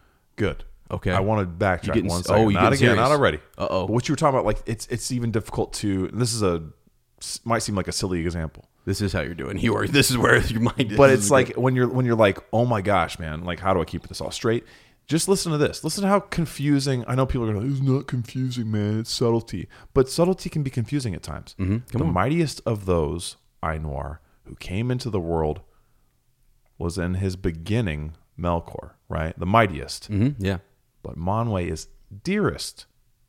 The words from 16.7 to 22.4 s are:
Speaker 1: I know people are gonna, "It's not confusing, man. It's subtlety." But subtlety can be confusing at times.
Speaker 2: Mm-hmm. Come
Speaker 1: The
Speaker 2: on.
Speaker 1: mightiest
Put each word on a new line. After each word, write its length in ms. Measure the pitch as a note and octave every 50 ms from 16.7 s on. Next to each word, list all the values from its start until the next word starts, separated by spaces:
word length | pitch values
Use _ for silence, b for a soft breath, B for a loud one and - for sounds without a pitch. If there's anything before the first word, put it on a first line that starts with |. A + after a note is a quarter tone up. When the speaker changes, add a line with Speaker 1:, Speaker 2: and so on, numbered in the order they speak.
| C#3+ C#3 C3+ C#3+ C3+ B2 A2+
Speaker 1:
I 80 | - B2
know 100 | C3 C3+
people 240 | B2+ - B2+ A#2 A2
are 40 | G#2+
gonna, 160 | G2 A2 C#3
"It's 120 | C#3 C3+
not 260 | C3+ C3+ B2+ C#3 C#3+
confusing, 640 | - - B2 A2+ - - C3 B2+ C3 B2 B2 A2+ A2
man. 280 | G#2+ G#2+ G#2 G#2 G#2+ A2
It's 120 | A2 -
subtlety." 560 | - - B2+ A#2 A#2 A2+ A2 - - F2+ D#2 - B B B B -
But 160 | C#3 B2+ -
subtlety 400 | - - E3+ F3+ F#3+ - - F3+
can 140 | - D#3 C#3+
be 60 | C3+
confusing 440 | - B2+ A2 - C#3+ D3 B2+ A2 F2
at 80 | D2+
times. 340 | - - D2 - - - - -
Speaker 2:
Mm-hmm. 180 | F#2 F#2 G2+ A#2+ B2 -
Come 80 | G#2+ A2
Speaker 1:
The 60 | -
Speaker 2:
on. 80 | E3 E2+
Speaker 1:
mightiest 480 | F2+ G2 B2+ D#3 E3+